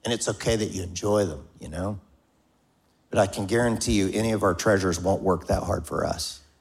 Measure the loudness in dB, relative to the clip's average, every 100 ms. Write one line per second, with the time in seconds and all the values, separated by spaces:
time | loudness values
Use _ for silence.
0 | -2 -2 -2 -2 0 0 0 -4 -6 -4
1 | 0 2 2 -4 -14 -16 -10 -6 -6 -6
2 | -12 _ _ _ _ _ _ _ _ _
3 | _ 2 2 2 0 2 2 0 2 2
4 | 2 2 0 2 2 2 2 4 2 0
5 | 0 0 2 0 2 -2 0 -4 -2 -2
6 | -2 -2 -6 -10 -20 _